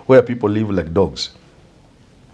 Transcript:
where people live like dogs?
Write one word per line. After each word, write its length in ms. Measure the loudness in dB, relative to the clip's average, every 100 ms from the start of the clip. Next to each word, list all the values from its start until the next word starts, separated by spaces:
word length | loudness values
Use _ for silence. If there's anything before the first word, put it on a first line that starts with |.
| 4
where 160 | 4
people 260 | 4 -2 -4
live 220 | -2 -2
like 240 | -4 -2
dogs? 360 | -2 -2 -4 -14 -14 -20 -20 -20 _ _ _ _ _ -20